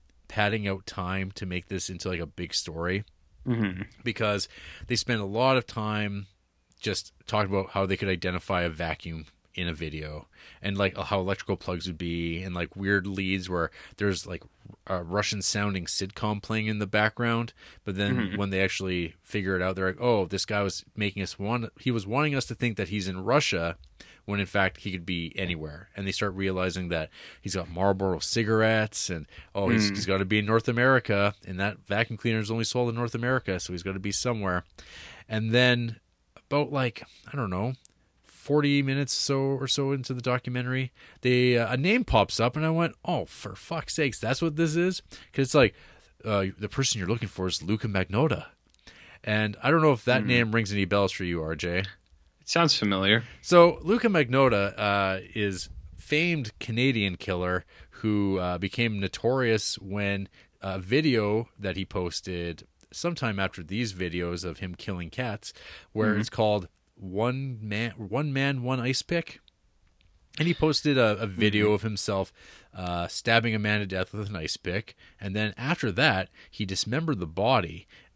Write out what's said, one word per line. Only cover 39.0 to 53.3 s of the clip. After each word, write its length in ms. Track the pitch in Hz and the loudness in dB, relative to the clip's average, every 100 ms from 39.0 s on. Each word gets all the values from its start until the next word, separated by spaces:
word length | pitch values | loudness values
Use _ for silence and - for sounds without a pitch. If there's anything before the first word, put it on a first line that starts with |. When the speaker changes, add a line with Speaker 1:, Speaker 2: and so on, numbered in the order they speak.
| 139 | 0
Speaker 1:
so, 240 | - - 139 | 0 0 2
or 280 | 135 135 135 | 2 0 0
so 240 | - 135 | 0 0
into 200 | 139 127 | -2 -4
the 80 | 123 | -4
documentary, 720 | 120 123 - 123 123 127 131 - - - | 0 0 0 -4 -2 -2 -4 -8 -20 -2
they, 340 | 123 123 127 120 | 2 6 6 6
uh, 160 | 113 | 4
a 40 | 127 | 2
name 260 | 165 240 | 4 2
pops 340 | 240 110 101 - | 6 6 6 4
up, 160 | 117 151 | 0 2
and 100 | 160 | 0
I 40 | |
went, 240 | 160 165 - | 2 0 -2
"Oh, 200 | - 160 | -4 -2
for 300 | 90 - - | -2 -8 -10
fuck's 400 | - - 165 - | -10 -8 -8 -4
sakes, 240 | - 143 - | 0 0 0
that's 240 | 110 131 | -2 0
what 140 | 170 147 | 0 2
this 180 | 165 156 | 2 4
is?" 240 | 180 185 - - - | 2 0 -8 -20 -6
'Cause 120 | - 135 | -2 2
it's 80 | |
like, 200 | - 120 - - - - _ | 6 6 4 -18 -20 -20 _
uh, 220 | 113 104 95 - | 0 2 0 -2
"The 100 | 104 | -6
person 300 | - 131 113 | 0 0 0
you're 100 | 90 | -2
looking 200 | 117 95 | -2 -4
for 180 | - 92 | -4 -2
is 160 | - | -2
Luca 240 | 80 110 117 | 0 0 0
Magnotta." 580 | 98 90 101 151 87 - _ _ _ - - - - | -2 0 2 2 0 -6 _ _ _ -20 -20 -20 -12
And 320 | - 107 107 104 | -2 0 0 0
I 80 | 123 | 2
don't 100 | 165 | 4
know 120 | 156 | 6
if 120 | 127 | 4
that 180 | - 120 | 4 2
Speaker 2:
Hmm. 40 | 110 | 4
Speaker 1:
name 260 | 123 117 | 4 4
rings 180 | 113 104 | 2 0
any 120 | 101 | 0
bells 280 | 92 101 98 | 2 4 2
for 120 | - | 0
you, 160 | 90 85 | -2 -2
R 140 | 80 | -2
J. 240 | 78 87 87 | -4 -2 -2
Speaker 2:
It 80 | 95 - _ _ _ _ | -2 -8 _ _ _ _
sounds 320 | - 170 165 - | -2 4 4 4
familiar. 460 | 104 95 95 110 113 | 2 2 4 4 2